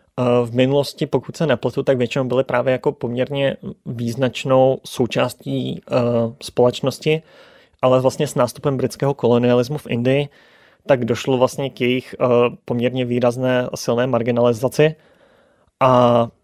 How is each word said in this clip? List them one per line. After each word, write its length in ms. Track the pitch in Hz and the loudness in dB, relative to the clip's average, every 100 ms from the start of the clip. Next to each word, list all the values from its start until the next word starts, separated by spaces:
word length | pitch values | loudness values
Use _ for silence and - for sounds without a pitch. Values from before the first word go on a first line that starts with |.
| _ - | _ -4
Eh, 260 | 123 123 120 | 2 2 2
v 100 | 120 | 2
minulosti, 500 | 127 143 139 - 147 | 2 2 0 -4 -2
pokud 320 | 131 - - | -2 -4 -4
se 80 | 165 | 0
nepletu, 360 | 120 131 131 | 0 -2 -4
tak 140 | 135 131 | 0 0
většinou 280 | 123 - 131 | 0 -2 -2
byly 180 | 123 | 0
právě 280 | 131 123 123 | 0 0 0
jako 200 | 127 - | 0 -2
poměrně 680 | 139 120 120 127 139 139 - 131 - - | -4 -6 -4 -4 -2 -2 -4 -10 -14 -12
význačnou 920 | 120 117 113 131 - 139 131 131 131 - | -8 -6 -2 -2 -2 0 4 4 0 -6
součástí, 960 | - 123 139 127 - - 135 127 135 - | -4 -2 -2 -4 -6 -8 -6 -6 -10 -4
eh, 20 | 127 120 120 113 120 | 0 0 0 -2 -6
společnosti, 800 | - - 123 123 139 123 - 156 - - - _ _ _ | -8 0 2 2 -4 -4 -2 -2 -4 -20 -20 _ _ _
ale 200 | 127 127 | 2 2
vlastně 260 | 127 - 143 | 2 0 -4
s 80 | - | 0
nástupem 420 | 123 - 147 131 | -2 -2 -4 -2
britského 360 | 120 - 139 | -4 -2 -4
kolonialismu 640 | 139 117 120 123 123 120 147 | 0 2 2 4 2 0 -4
v 100 | - | -6
Indii 380 | 117 120 139 143 _ _ _ _ _ - | -4 0 0 -2 _ _ _ _ _ 0
tak 180 | 135 120 | 0 0
došlo 320 | 117 - 131 | -4 -2 0
vlastně 320 | 127 - 139 | 0 0 -8
k 120 | - | -4
jejich, 340 | 123 127 - - | -2 -2 -4 -4
eh, 40 | 127 120 120 113 - | 0 2 2 -2 -8
poměrně 400 | 120 120 127 123 | -2 -2 -2 -4
výrazné 600 | 120 123 120 127 127 123 | 0 0 0 0 0 -2
a 60 | - | -6
silné 300 | - 120 127 | -2 0 0
marginalizaci. 880 | 120 117 120 120 117 127 - 151 160 _ _ _ _ _ _ _ - | 0 0 2 2 2 -2 2 0 0 _ _ _ _ _ _ _ 0
A 480 | 131 127 123 120 117 - | 4 6 6 4 0 -4